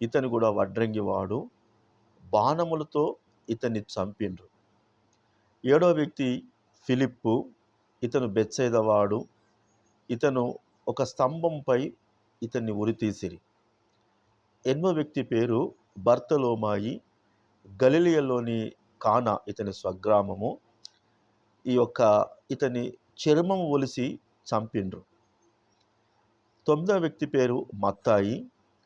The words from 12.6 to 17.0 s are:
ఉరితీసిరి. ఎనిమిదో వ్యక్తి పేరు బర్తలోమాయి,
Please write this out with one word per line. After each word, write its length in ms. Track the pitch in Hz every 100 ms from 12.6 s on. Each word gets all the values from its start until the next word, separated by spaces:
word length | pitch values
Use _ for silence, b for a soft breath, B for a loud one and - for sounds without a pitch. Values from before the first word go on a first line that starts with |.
| 113
ఉరితీసిరి. 680 | 104 107 113 110 101 90 87 _ _ _ _ _ _ _ _ _ _ _ _ 127
ఎనిమిదో 280 | 143 185
వ్యక్తి 300 | 156 151 143
పేరు 500 | 123 117 120 113 170 - _ 101
బర్తలోమాయి, 1040 | 98 120 - 151 123 113 107 104 107 190